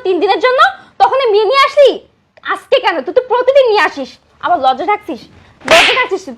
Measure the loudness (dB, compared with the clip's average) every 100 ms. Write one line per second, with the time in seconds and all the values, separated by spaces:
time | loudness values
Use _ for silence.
0 | -2 -2 -2 0 0 2 0 -2 -10 -2
1 | 0 0 0 0 2 2 2 4 2 2
2 | -10 _ _ _ -10 -8 -2 -2 0 -4
3 | -4 -2 -2 -2 2 4 4 2 0 -4
4 | -14 -16 _ _ -4 0 0 -2 -2 -4
5 | -6 -14 -14 -20 -20 _ 0 2 2 -2
6 | -4 -6 -6